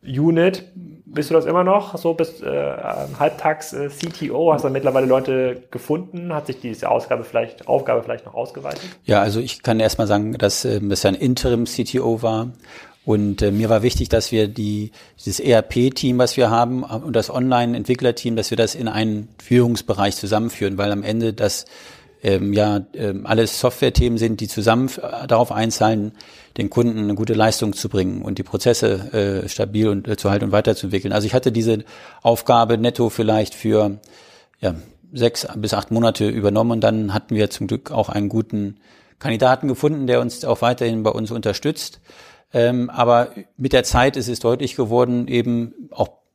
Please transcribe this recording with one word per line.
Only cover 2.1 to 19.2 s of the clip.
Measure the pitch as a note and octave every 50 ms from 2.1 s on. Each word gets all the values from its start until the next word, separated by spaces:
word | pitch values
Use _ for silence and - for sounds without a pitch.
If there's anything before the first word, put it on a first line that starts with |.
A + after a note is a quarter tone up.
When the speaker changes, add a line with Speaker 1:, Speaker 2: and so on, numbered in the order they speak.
| E3
Speaker 1:
bis, | E3 D#3+ D#3+ - -
äh, | - - C#2 C#3+ - - - - - G#1+ - - C#2 C#3 C#3 -
halbtags, | C#3+ D#3 - - - D#3 D#3 D3+ - - -
äh, | B2 C#3+ C#3+
C | C#3+ - -
T | E3+ D#3+ - D#3 C#3
O? | A2+ C3+ E3 E3+ D#3
Hast | C#3+ -
du | C3+
mittlerweile | C3 C3+ C3+ C#3 B2+ C3 C3+
Leute | B2+ B2+ C3+ C3 C3+ C3 C3 C3 B2+ B2 B2 - _
gefunden? | - B2 - - D3+ E3 F#3 F3+ - F3 F3 F3 E3
Hat | D3+ D3
sich | - B2+ -
diese | - A#2+ A2 G#2+ - -
Ausgabe | A#2 A#2 - - B2+ A2+ A2+
vielleicht, | - - A#2 A#2+ - - - -
Aufgabe | - B2+ C3+ C3 - A#2+ A#2 A2+
vielleicht | A#2 A#2 A2+ -
noch | - -
ausgeweitet? | A#2 B2 - - - C#3 C#3+ C#3+ - - F#3 - _ _
Speaker 2:
Ja, | - A2 G#2
also | G2+ G#2+ G2+ A2+
ich | B2+ B2+ - -
kann | _ - A2+ A2
erst | A2 G#2+ -
mal | - A2+
sagen, | G2+ G#2 G#2 G#2+ G#2+ A#2
dass, | - - G2+ G2 - -
ähm, | B2 A2+ G#2 G#2 G2+
das | G2+ - -
ja | G#2+
ein | F#2+
Interim | - - B2+ B2+ - - C3 A#2+ A#2 A#2+
C | A#2 - - A#2
T | - - B2+
O | C3 A#2 A#2 A2
war. | A#2+ A2+ A2 A2 A#2 B2 B2 - - - - - - - _ _ _
Und, | - A2+ G#2+ G#2 G#2 G2 -
äh, | A2 G#2
mir | G2 G#2 A2 G#2+
war | A2+ G#2+
wichtig, | G#2 B2 - - B2+
dass | - - A2+ G#2+ -
wir | - A2 G#2+
die, | G2+ G#2+ A#2+ G#2+ G#2 G#2 G#2 G#2 G#2+ _ - - _ _
dieses | _ - G2+ F#2+ -
E-R-P-Team, | - C#3+ A#2+ A2 G#2+ - - B2 B2 C3+ C3 - - C3 B2
was | B2 B2+ A#2 -
wir | - B2 A2+
haben, | A2+ A#2 A#2+ A#2 B2+ B2+ -
äh, | - B2
und | A2+ - D#3 A#2
das | A2+ G#2 -
Online-Entwicklerteam, | - B2+ B2+ C3 B2+ A#2+ A#2+ A#2 A#2+ A#2 G#2 - B2+ A#2+ C3 B2 A#2 - - B2 A#2
dass | A2+ G#2 -
wir | A#2
das | G#2+ A2+ G#2+ -
in | - B2
einen | A2+ - G#2+ A2 A2 G#2+ G#2